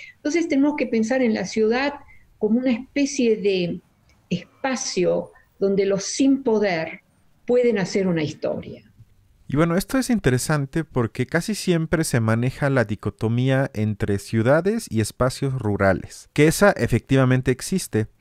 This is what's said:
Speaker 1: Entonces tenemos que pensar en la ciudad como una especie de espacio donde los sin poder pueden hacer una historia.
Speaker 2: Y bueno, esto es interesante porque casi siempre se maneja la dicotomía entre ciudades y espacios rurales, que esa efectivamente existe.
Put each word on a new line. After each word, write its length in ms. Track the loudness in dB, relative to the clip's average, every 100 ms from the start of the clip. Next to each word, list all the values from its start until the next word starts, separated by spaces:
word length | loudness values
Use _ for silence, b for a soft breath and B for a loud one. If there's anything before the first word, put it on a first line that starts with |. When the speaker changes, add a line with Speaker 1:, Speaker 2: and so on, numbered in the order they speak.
| B B
Speaker 1:
Entonces 300 | -4 -2 0
tenemos 280 | 2 0 0
que 80 | -2
pensar 360 | -2 0 0
en 100 | 0
la 120 | 0 -4
ciudad 480 | 0 0 0 -2 -6 b b b -6
como 220 | 0 0
una 120 | 0
especie 640 | -2 -2 -2 -2 0 2 2
de 440 | 0 0 -2 -6 -12 _ _ _ -6
espacio 1040 | -6 -6 _ -6 -4 -4 -2 0 0 -4 b b -4
donde 280 | 0 2 2
los 180 | 0
sin 400 | -2 0 2 2
poder 580 | 2 2 2 0 -4 -10 _ _ _ _ 0
pueden 320 | 2 4 2
hacer 280 | 0 0 0
una 140 | 0
historia. 600 | -2 -4 -6 -6 -8 -16 -20 _ -20 _ _ _ -6
Speaker 2:
Y 80 | 0
bueno, 200 | 2 0
esto 200 | -2 -2
es 120 | 0
interesante 760 | 0 2 0 0 -2 -2 -6
porque 440 | -4 -2 -2 -2 -2
casi 260 | -2 -2
siempre 500 | -4 0 0 0 -2
se 160 | 0 0
maneja 500 | 2 2 0 -2 0
la 140 | 2
dicotomía 840 | 0 -2 -6 -4 -2 0 2 2 0
entre 440 | -2 -2 -2 -2 -2
ciudades 680 | -2 0 4 4 2 -2 -4
y 120 | -2
espacios 520 | -2 -2 -2 -2 -6
rurales, 760 | -4 -2 2 2 2 -4 -16 -6
que 140 | 2 4
esa 240 | 6 4
efectivamente 800 | 4 0 -2 0 2 4 2 0
existe. 560 | -2 -2 -6 -2 -2 -4 _